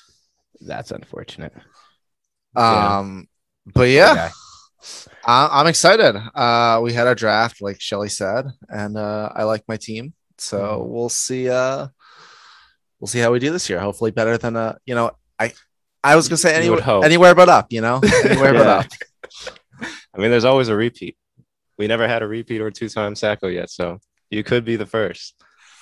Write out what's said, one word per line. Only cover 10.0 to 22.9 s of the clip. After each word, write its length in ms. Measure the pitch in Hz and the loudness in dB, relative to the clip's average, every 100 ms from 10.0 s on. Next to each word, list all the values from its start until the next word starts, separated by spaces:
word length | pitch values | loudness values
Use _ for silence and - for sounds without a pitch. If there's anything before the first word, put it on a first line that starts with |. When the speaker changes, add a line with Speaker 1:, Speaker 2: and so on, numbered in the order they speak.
| 139 - _ - | -16 -20 _ -18
Speaker 3:
So 200 | - 101 101 107 | -10 -8 -6 -8
Speaker 1:
Mm-hmm. 120 | 120 | -8
Speaker 3:
we'll 160 | 117 120 | -8 -6
see. 400 | - - 131 127 | -6 -6 -6 -4
Uh, 380 | 127 131 135 143 _ _ - - - - - _ _ _ _ | -2 -2 -4 -10 _ _ -20 -20 -20 -20 -20 _ _ _ _
we'll 80 | 104 | -8
see 100 | 120 | 0
how 140 | 117 | 0
we 80 | 123 | 0
do 100 | 139 | -2
this 180 | 180 - | -6 -6
year. 120 | 90 | -6
Hopefully, 320 | 101 - 113 | -6 -4 -4
better 260 | 110 113 117 | -2 -2 -2
than, 160 | 120 | -4
uh, 220 | 113 113 - - | -6 -6 -8 -8
you 80 | |
know, 160 | 120 117 - _ - | -4 -4 -6 _ -8
I, 140 | 113 - _ _ _ _ | -8 -8 _ _ _ _
I 100 | 139 | 4
was 140 | 156 131 | 4 4
gonna 80 | 165 | 0
say 140 | 175 160 | 0 2
Speaker 2:
You 60 | 170 | 0
would 80 | 170 | 0
Speaker 3:
anywhere, 40 | |
Speaker 2:
hope. 220 | 135 104 | 0 2
Speaker 3:
anywhere 300 | 156 170 180 | 4 8 8
but 140 | 175 180 | 10 8
up. 240 | 143 - | 6 2
You 80 | 113 | -4
know, 200 | 113 127 208 | -2 0 2
Speaker 2:
<laughs> 120 | 494 | 2
Speaker 3:
anywhere 280 | - 139 135 | 2 2 4
but 100 | 120 113 | 4 4
Speaker 4:
Yeah. 60 | 98 | 2
Speaker 3:
up. 80 | - - - _ - - - - _ - - - _ | -2 -12 -20 _ -20 -20 -20 -20 _ -16 -16 -16 _
Speaker 2:
I 40 | 95 | -2
mean, 120 | 107 | 0
there's 140 | 120 | 2
always 240 | 120 135 117 | 4 2 2
a 80 | 104 | -2
repeat. 400 | 117 - 90 - _ _ _ _ _ - | -4 -6 -14 -16 _ _ _ _ _ -8
We 80 | 107 | -4
never 180 | 113 117 | -2 -2
had 160 | 117 | -2
a 60 | 107 | -4
repeat 320 | 113 113 113 | -8 -8 -8
or 100 | 107 | -8
two-time 440 | 92 110 | -8 -8